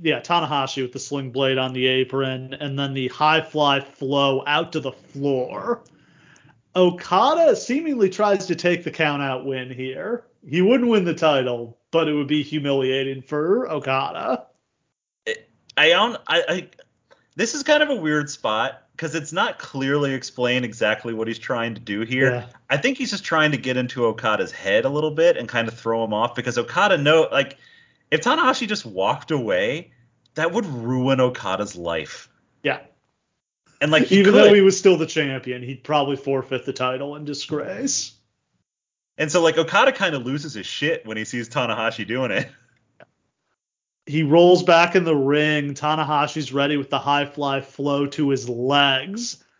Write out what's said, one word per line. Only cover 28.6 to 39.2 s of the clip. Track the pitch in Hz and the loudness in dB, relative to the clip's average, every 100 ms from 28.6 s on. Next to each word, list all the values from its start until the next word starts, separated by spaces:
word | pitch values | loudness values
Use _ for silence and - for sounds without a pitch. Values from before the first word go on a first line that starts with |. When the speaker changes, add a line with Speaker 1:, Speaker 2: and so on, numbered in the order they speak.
| 220 | -2
Speaker 2:
just | 208 117 | -6 -6
walked | 95 101 135 - | -2 -2 -2 -2
away, | 147 110 92 107 151 - _ _ _ _ | -2 0 0 0 -4 -10 _ _ _ _
that | - 165 | -4 -2
would | 196 196 | -2 -4
ruin | 127 117 127 131 127 | -6 -4 -2 2 2
Okada's | 123 - 98 95 104 87 | 2 0 -4 -4 -6 -8
life. | 85 82 73 - - _ _ _ | -6 -4 -6 -14 -20 _ _ _
Speaker 1:
Yeah. | 143 131 - _ _ _ _ _ _ _ _ _ | -6 -6 -10 _ _ _ _ _ _ _ _ _
Speaker 2:
And, | 151 | 2
like, | 156 - | 2 6
he | 196 | 6
Speaker 1:
Even | 196 | 8
Speaker 2:
could. | 208 208 | 8 10
Speaker 1:
though | 202 | 10
he | |
was | 190 185 | 8 6
still | 202 175 | 4 4
the | 160 | 2
champion, | 160 143 135 127 123 | -2 -2 -4 -6 -8
he'd | 123 135 | -10 -12
probably | - 151 139 135 | -2 0 0 -2
forfeit | 139 135 127 131 135 | -2 -4 -2 -6 -6
the | |
title | 127 127 131 143 147 | -4 -4 -4 -8 -10
in | |
disgrace. | 147 143 - 151 - 202 269 - - - _ _ _ _ _ _ _ _ _ | -10 -10 -6 -6 -6 -6 -6 -6 -8 -14 _ _ _ _ _ _ _ _ _
Speaker 2:
And | - | -6